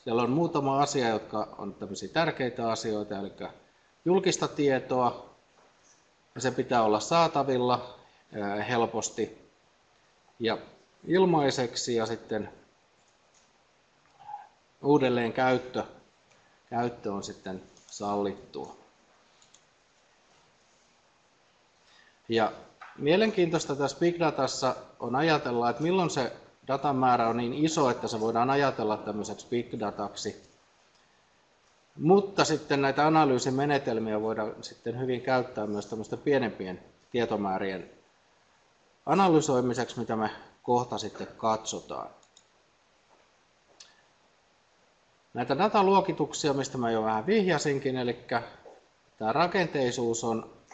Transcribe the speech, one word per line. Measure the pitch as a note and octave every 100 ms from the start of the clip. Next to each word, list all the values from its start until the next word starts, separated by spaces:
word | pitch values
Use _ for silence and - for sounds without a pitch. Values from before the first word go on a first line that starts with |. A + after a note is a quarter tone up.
siellä | B2 A#2
on | A#2+
muutama | D3 E3 E3 C3+ C3+
asia, | C#3+ C#3+ A#2
jotka | G#2+ - G#2+ - -
on | G2+
tämmöisiä | - G2 F#2+ G2
tärkeitä | - D#3+ - B2 A#2+ A2+
asioita, | A2 A#2 G#2+ G#2 G2+
eli | G2 - G2 - _ _ _ _ E3
julkista | F#3+ F#3 - D3
tietoa, | - C#3+ C3 - B2+ A#2+ - - - _ _ _ _ _ _ _ _ _ A2+
ja |
se | B2+
pitää | B2+ B2 A#2+
olla | A2 G#2+
saatavilla, | - E3+ D#3+ D3 C3+ B2+ B2 B2 - - - _ _
ää, | G#2+ G2+ G#2
helposti | A#2 A#2 A2+ A2 - - G#2+ - - _ _ _ _ _ _ _ _ -
ja | A2+ - - - _ _ -
ilmaiseksi, | F3+ F#3 D#3+ C3+ C3 A#2+ - - A#2
ja | A2+
sitten | A2 - G#2+ F#2+ - _ _ _ _ _ _ _ _ _ _ _ _ _ _ _ _ - - - _ _ _
uudelleen | C#3+ D3 B2+ A#2+ A#2
käyttö, | A#2 C3 B2+ - A2+ - - _ _ _ _ _ _ _
käyttö | A#2+ A#2+ A#2+ G#2+
on | G2
sitten | F#2+ G2 G2 F#2+ - - -
sallittua. | - G2+ G2+ G2+ G2 - C#2 - - - _ _ _ _ _ _ - _ _ _ _ _ _ _ _ _ _ _ _ _ _ _ _ _ _ _ _ _ _ _ - _ _ -
Ja | A2+ G#2+ - - _ - -
mielenkiintoista | C#3 F#3 A3 G3 E3+ D#3+ - C#3
tässä | C#3 -
Big | E3+ E3+
Datassa | D#3 D3 C3 - C3 - - -
on | A#2+ B2+
ajatella, | E3 D3 C3 A#2+ A#2+
että | A#2+
milloin | D#3+ F#3+ E3
se | C#3+ A#2+ - - _ -
datamäärä | C3+ D3 C3 B2+ A#2+ A2+
on | A#2
niin | A#2+
iso, | C3 D#3+ D#3 C3
että | A2+ G#2+
se | A2
voidaan | A2+ A2+ B2+
ajatella | C#3 C3+ B2+ G#2+ G#2
tämmöiseksi | G#2+ G#2 G2 G2+ -
Big | A#2+ A#2 A2+
Dataksi. | G#2 - G2+ - G#2 - - _ _ _ _ _ _ _ _ _ _ _ _ _ _ C#3+
Mutta | D3+ G3+ G3 - D#3
sitten | D3+ - C#3
näitä | C#3 C3+ D#3
analyysimenetelmiä | D#3+ C#3+ B2 C3 C3 C#3+ C3+ C3 A2 A2 G#2+
voidaan | A2 A2 G#2+ -
sitten | - - A#2 A#2+
hyvin | B2+ B2
käyttää | C3+ B2+ A#2+ - G#2+
myös | G#2 -
tämmöisten | A2 G#2 A2+
pienempien | D3 C#3 A2 - F#2 F2+ - _ _
tietomäärien | A#2+ A2+ G#2+ G2 F#2+ G2 F#2 E2 - _ _ _ _ _ _ _ _ _ _ -
analysoimiseksi, | F3 F#3+ D#3 D3 B2+ B2 A#2 A2+ B2+
mitä | A2+ A2
me | G#2+ - - _
kohta | - A#2+ A#2+ G#2
sitten | G#2 - - -
katsotaan. | A2 A2 - F#2+ - C2+ G#1+ - _ _ _ _ _ _ _ _ _ _ _ _ _ _ _ - - _ _ _ _ _ _ _ _ _ _ _ _ _ _
Näitä | B2 B2 C#3
dataluokituksia, | G#3 G#3+ F#3+ F#3+ F#3 D#3 C#3+ - D3+
mistä | C3+ C3 C3
mä | A#2
jo | A2+
vähän | A2 A2 C#3+
vihjasinkin, | A3 F#3 D3+ D#3 C#3 C#3 C3
elikkä | A#2+ A#2 - C3 - - - - _ _ _ _
tää | A2
rakenteisuus | D3 F3 G3 E3 C#3+ B2 B2 A#2 A#2
on, | A#2 A2+ - - _